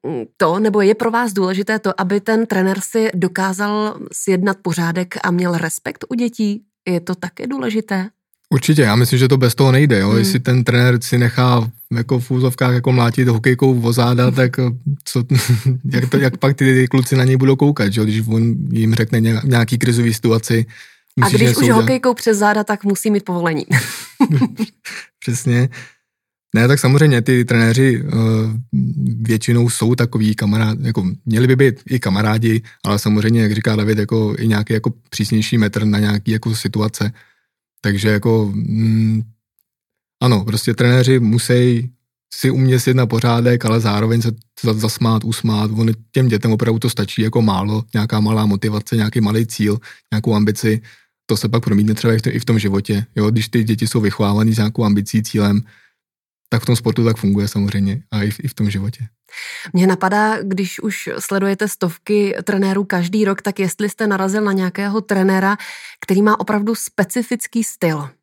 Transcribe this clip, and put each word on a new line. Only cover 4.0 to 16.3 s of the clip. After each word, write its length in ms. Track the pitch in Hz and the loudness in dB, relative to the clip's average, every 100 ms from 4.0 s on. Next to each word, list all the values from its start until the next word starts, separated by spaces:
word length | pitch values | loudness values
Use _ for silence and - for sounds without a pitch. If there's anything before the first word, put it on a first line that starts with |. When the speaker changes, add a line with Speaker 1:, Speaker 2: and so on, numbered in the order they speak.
| - | -14
Speaker 1:
sjednat 440 | - - 185 196 190 | -8 -2 0 0 -2
pořádek 520 | 185 165 165 170 180 - | -4 -2 -2 -2 -6 -4
a 80 | - | -2
měl 280 | 175 180 170 | 0 0 -2
respekt 460 | 165 - - - - | -4 -6 -10 -10 -8
u 60 | |
dětí? 480 | 240 240 233 214 208 _ _ - | -4 -4 -2 -4 -4 _ _ -4
Je 120 | 175 | -4
to 140 | 175 | -4
taky 320 | 180 175 - 247 | -8 -8 -10 -10
důležité? 640 | 269 254 220 220 190 196 _ _ _ _ | -6 -4 -4 -2 -4 -4 _ _ _ _
Speaker 2:
Určitě, 320 | 139 - 151 | 0 2 4
já 140 | 120 110 | 4 4
myslím, 220 | 123 127 | 2 2
že 100 | 127 | 4
to 80 | 135 | 4
bez 180 | 123 | 2
toho 180 | - 135 | 2 4
nejde, 260 | 127 147 110 | 6 4 4
jo? 100 | 98 | 2
Speaker 1:
Hmm. 100 | 113 | 2
Speaker 2:
Jestli 220 | - 127 | 2 0
ten 240 | 127 127 | 0 0
trenér 340 | 120 120 123 123 | 2 2 4 2
si 160 | - 123 | 0 0
nechá 520 | 120 - 123 120 113 - - | 2 2 2 2 0 -8 -8
jako 260 | 117 117 127 | -6 -2 -2
v 100 | 123 | -2
úzovkách 440 | 127 127 123 127 | 0 0 0 0
jako 180 | 123 127 | 2 2
mlátit 360 | 127 117 113 123 | 2 2 2 2
hokejkou 520 | 110 120 127 135 123 | 2 2 2 2 2
o 120 | 117 | 2
záda, 320 | 117 120 123 | 2 2 2
Speaker 1:
Hmm. 100 | 123 | 2
Speaker 2:
tak, 240 | 123 127 127 | 2 0 0
eh, 40 | 127 123 143 143 | -2 -2 -6 -6
co, 200 | - 127 120 131 - 117 | -4 -4 0 0 2 0
<laughs> 280 | 135 127 | 0 -2
jak 240 | 135 127 127 | -2 -2 0
to, 60 | 139 | 2
jak 200 | 135 | 0